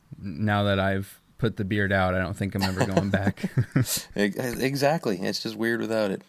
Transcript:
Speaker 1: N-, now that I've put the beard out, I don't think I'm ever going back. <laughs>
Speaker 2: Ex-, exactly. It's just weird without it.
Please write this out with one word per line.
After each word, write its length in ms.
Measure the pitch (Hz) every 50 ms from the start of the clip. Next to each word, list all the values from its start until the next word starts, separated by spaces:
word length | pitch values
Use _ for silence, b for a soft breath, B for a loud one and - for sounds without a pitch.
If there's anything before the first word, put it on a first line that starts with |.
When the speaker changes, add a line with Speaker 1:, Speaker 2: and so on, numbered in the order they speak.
| _ - - - -
Speaker 1:
N-, 220 | 98 78 71 107
now 180 | 107 104 104 101
that 160 | 101 98 95
I've 400 | 95 98 98 98 95 - - - _ _ _
put 200 | - 123 113 -
the 80 | - 104
beard 260 | 92 107 104 101 95
out, 240 | 98 95 92 92 92
I 40 | 92
don't 140 | 92 85 -
think 220 | - 104 98 -
I'm 60 | 98
ever 240 | 95 95 92 - 131
going 240 | 101 95 170 101 101
back. 420 | 98 98 98 101 - - - 180 - 131
<laughs> 140 | - - -
Speaker 2:
Ex-, 320 | 139 120 - - - - - -
exactly. 1040 | - 101 101 95 - 131 123 117 - 120 135 139 135 143 139 156 165 - 123 95 87
It's 240 | 98 101 95 - -
just 140 | 113 110
weird 240 | 107 113 117 117 113
without 280 | 110 107 113 110 107 98
it. 140 | 95 - -